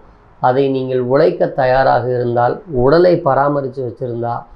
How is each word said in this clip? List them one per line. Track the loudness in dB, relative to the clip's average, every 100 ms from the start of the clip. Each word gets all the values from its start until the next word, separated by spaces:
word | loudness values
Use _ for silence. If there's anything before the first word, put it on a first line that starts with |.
| -16 -20 -20 -4
அதை | 0 2 0
நீங்கள் | -2 -2 -2
உழைக்க | 0 2 2 0 -2
தயாராக | 0 2 2 2 2 0
இருந்தால், | -2 -2 0 0 -2 -6
உடலை | 0 2 4 4 2
பராமரித்து | 0 0 0 -2 -4 -8
வச்சிருந்தா | -10 -8 -8 -6 -6 -6 -12